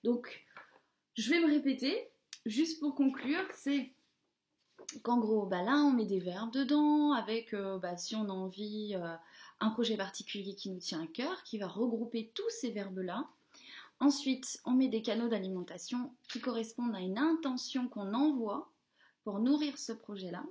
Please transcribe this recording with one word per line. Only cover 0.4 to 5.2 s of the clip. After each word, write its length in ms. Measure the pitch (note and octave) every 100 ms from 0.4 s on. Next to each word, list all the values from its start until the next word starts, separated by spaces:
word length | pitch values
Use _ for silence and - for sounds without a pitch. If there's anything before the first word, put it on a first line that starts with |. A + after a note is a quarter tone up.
| _ - - _ _ _ _
je 160 | - G#3+
vais 100 | E4+
me 60 | E4
répéter, 640 | D4 C#4 B3+ - G#4 - _ _ -
juste 360 | A3+ G#3+ E4 -
pour 140 | D4
conclure, 540 | C4+ C4+ C4 B3 E4 F#4+
c'est 380 | - C#4 C#4+ A#3 _ _ _ _ _ _ _ _ _ - -
qu'en 160 | A3+
gros, 280 | A#3+